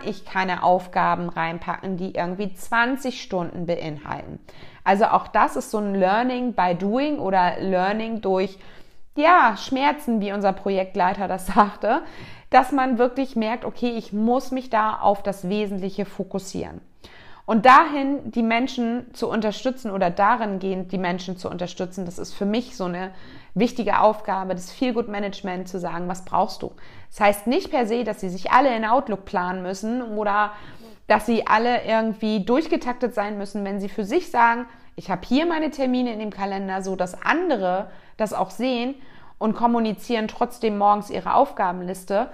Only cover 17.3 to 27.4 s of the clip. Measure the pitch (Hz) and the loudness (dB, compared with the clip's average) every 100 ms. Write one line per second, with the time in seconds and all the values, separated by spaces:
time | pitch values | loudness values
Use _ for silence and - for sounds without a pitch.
17.3 | - - 220 254 285 320 285 269 285 220 | -18 0 6 10 10 8 0 -2 -2 -4
18.3 | 233 226 233 262 - 233 240 240 - 233 | -2 2 2 0 -2 -2 -2 -6 -6 -2
19.3 | 214 214 202 262 254 220 190 180 185 202 | 0 -2 -2 -4 -4 -6 0 0 4 2
20.3 | 240 214 190 190 190 180 190 180 180 185 | 4 0 -2 -2 -4 -4 -2 -2 -4 -6
21.3 | 180 185 175 180 - 180 190 175 - - | -8 -6 -6 -8 -6 -8 -6 -8 -8 -10
22.3 | - 202 220 247 - 180 175 190 - - | -4 0 0 -2 -6 -6 -4 -8 -10 -16
23.3 | - - 180 240 - 208 - 214 214 - | -16 -8 0 0 0 0 6 6 4 -2
24.3 | 190 185 180 - - 254 240 226 202 202 | -4 -2 -6 -6 -2 -2 0 -2 -4 -4
25.3 | 196 196 180 180 190 175 170 180 175 - | -6 -6 -6 -6 -6 -6 -6 -4 -6 -2
26.3 | 170 196 - - - - - - - 208 | 0 0 -2 -10 -12 -16 -16 -14 2 2
27.3 | 202 | 4